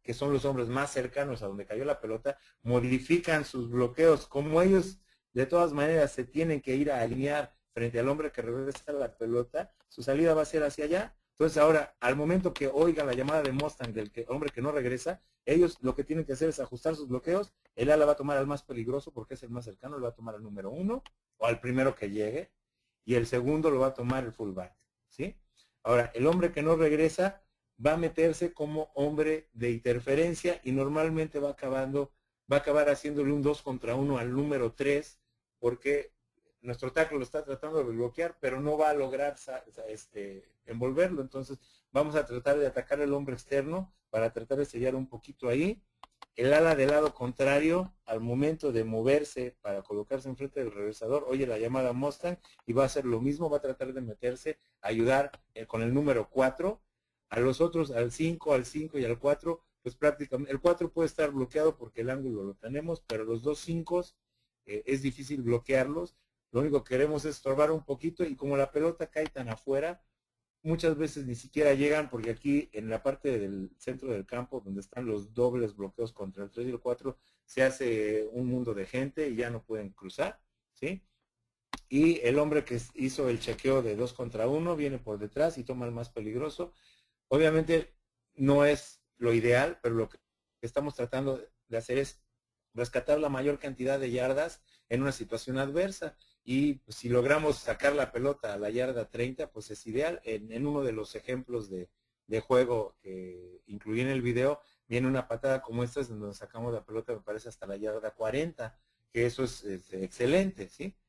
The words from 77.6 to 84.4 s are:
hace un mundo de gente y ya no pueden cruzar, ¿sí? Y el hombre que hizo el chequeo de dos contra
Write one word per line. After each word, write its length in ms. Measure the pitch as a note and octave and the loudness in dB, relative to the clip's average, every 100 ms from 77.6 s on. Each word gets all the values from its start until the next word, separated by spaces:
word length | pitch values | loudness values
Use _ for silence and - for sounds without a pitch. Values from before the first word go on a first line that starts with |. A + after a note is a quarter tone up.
hace 640 | C3 C3 B2+ A2+ G#2+ G#2+ G#2+ | 2 2 0 0 0 0 -2
un 140 | A#2+ B2+ | -4 -2
mundo 260 | B2+ A#2+ | -2 -2
de 120 | G2+ F#2+ | -4 -4
gente 440 | B2+ C3+ D3 D3+ | -4 -4 -4 -4
y 80 | A2+ | -2
ya 120 | A#2+ | -4
no 140 | A#2 | -6
pueden 280 | - A2 G2+ | -6 -8 -8
cruzar, 500 | G2 F#2+ - F3 - _ _ _ | -12 -14 -6 -6 -6 _ _ _
¿sí? 280 | _ C#3+ F#3+ - _ _ _ _ _ _ - - | _ -8 -8 -14 _ _ _ _ _ _ -16 -2
Y 320 | C3+ D#3+ E3 A#2+ | 4 4 4 2
el 100 | C#3 | 2
hombre 260 | D3+ D3 - | 2 2 0
que 160 | A#2+ - - | -4 -6 -4
hizo 340 | C3 C3 C3 | -4 0 0
el 100 | A#2 | -2
chequeo 420 | - A#2 C3+ C3+ | -4 -2 2 2
de 140 | A#2 G#2 | 2 -2
dos 160 | B2 | -4
contra 380 | - A#2 A2+ | -6 -8 -2